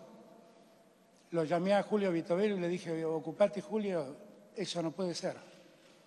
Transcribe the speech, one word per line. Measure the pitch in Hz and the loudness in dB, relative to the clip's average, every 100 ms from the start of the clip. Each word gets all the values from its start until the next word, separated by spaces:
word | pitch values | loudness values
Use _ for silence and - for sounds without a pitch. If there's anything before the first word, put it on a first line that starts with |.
| - - - - - - - - - - - - - | -16 -20 -20 -20 -20 -20 -20 -20 -20 -20 -20 -20 -4
lo | 170 | -2
llamé | 156 170 180 202 | 2 2 4 4
a | |
Julio | 196 208 196 | 4 2 2
Vitovero | 170 160 175 214 202 | 2 2 2 2 2
y | |
le | 175 | 0
dije: | 175 170 160 160 | -2 -2 -2 -2
"Ocupate, | 160 156 160 208 202 | -2 -4 4 4 4
Julio, | - 214 202 180 135 147 - - - - | -4 -4 -2 -2 -4 -8 -16 -20 -14 -8
eso | 180 175 | -4 -2
no | 165 | -4
puede | 151 185 | -2 -4
ser. | 160 185 120 - - - - - - | -2 -4 -6 -12 -20 -20 -20 -20 -20